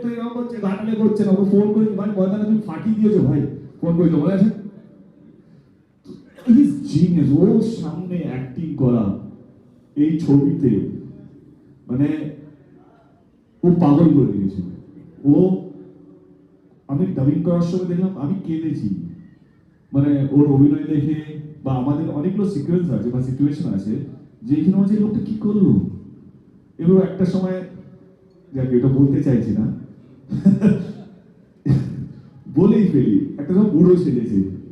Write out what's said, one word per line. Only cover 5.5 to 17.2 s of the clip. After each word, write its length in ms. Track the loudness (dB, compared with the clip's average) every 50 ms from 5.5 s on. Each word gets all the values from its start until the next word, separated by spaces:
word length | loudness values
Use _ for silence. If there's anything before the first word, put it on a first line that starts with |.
| _ -20 _ _ _ _ _ _ _ _ _ -20 -20 -20 -20 -20 -20 -8 2 4
He 80 | 6
is 120 | 6 6 4
genius। 720 | 0 -4 -8 -4 0 2 2 2 2 2 2 2 4 4
ওর 220 | 4 4 4 2
সামনে 580 | 0 0 -4 -6 -8 -10 -8 -10 -10 -8 -8 -6 -6
অ্যাক্টিং 520 | -6 -8 -8 -10 -10 -10 -10 -10 -8 -4
করা 420 | 0 0 2 2 0 0 -2 -4 -6 -10 -16 -18 -20 -20 -20 _ _ _ _ _ _ _ _ _
এই 240 | 0 0 0 0 -2
ছবিতে, 680 | 2 4 4 4 4 2 0 0 0 0 2 0 -2 -4 -8 -12 -14 -16 -20 -20 -20 -20 -20 -20 -20 -20 -20 _ _ _ -20 _ _
মানে 200 | -6 -2 -2 0 -2 -2 -6 -8 -10 -12 -14 -20 -20 -20 _ _ _ _ -20 _ _ _ _ _ _ _ _ _ _ _ _ _ _ _ _ 2
ও 80 | 2 2 4
পাগল 340 | 4 4 4 6 4 4 4
করে 240 | 4 2 2 0
দিয়েছিল। 260 | -2 -4 -4 -4 -6 -10 -10 -12 -16 -20 -20 -20 -20 -20 -20 -20 -4 2
ও, 340 | 2 4 4 4 2 2 -2 -6 -12 -18 -20 -20 -20 -20 -20 -20 -20 -20 -20 _ _ -20 _ _ _ _ _ _ _ _ _ _
আমি 180 | -6 -2 -2 -2 -2 0
ডাবিং 280 | 0